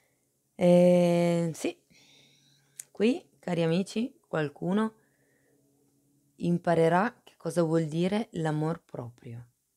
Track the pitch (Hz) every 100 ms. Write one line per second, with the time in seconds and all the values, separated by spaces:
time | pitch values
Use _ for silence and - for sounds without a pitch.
0 | _ _ _ _ _ - 180 175 180 180
1 | 175 175 175 170 170 156 330 - _ _
2 | _ _ _ _ _ _ _ _ - -
3 | 214 339 - _ - 170 165 170 190 220
4 | 240 - _ 165 147 143 165 202 220 -
5 | _ _ _ _ _ _ _ _ _ _
6 | _ _ _ _ 170 175 - 165 165 175
7 | 220 - _ _ 170 160 165 165 160 160
8 | 180 208 - 175 160 151 156 170 _ -
9 | 120 - 127 117 120 _ _